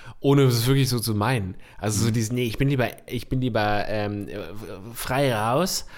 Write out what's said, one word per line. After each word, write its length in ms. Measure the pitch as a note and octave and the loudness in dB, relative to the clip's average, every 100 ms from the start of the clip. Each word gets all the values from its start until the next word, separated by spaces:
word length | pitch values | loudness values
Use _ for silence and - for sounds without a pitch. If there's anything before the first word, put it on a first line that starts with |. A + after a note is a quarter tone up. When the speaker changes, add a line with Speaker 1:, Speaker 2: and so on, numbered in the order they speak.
| - - | -18 -2
Speaker 1:
Ohne 240 | C3+ C#3+ | 4 6
es 220 | C3 A#2 A#2 | 6 4 4
wirklich 220 | C#3 C3 | 4 4
so 100 | A#2+ | 0
zu 160 | A2 | 0
meinen. 400 | G#2 A2 B2+ F#2 - - - | 0 2 0 -2 -8 -14 -6
Also 220 | G#2+ G2 | -2 2
so 80 | A#2 | 2
Speaker 2:
Mhm. 60 | |
Speaker 1:
dieses, 180 | A#2 A2 | 2 0
„Nee, 120 | B2 | -2
ich 140 | A#2+ - | -2 0
bin 100 | C3+ | 0
lieber, 200 | C3+ A2+ - - | 2 0 -4 -8
ich 220 | B2 - | -8 -4
bin 120 | C3 | -2
lieber, 440 | B2+ A2 G#2 G#2 - | 0 2 2 0 0
ähm, 400 | G#2+ G#2 G#2 F#2+ F#2+ E2 G#2 G#2 F#2+ G#2+ | -2 -2 -4 -6 -8 -10 -10 -12 -12 -12
frei 380 | A2+ - C3 C#3 | -10 -2 0 2
raus 540 | A2 A2 C3+ F#3+ - - | 2 2 2 0 -2 -8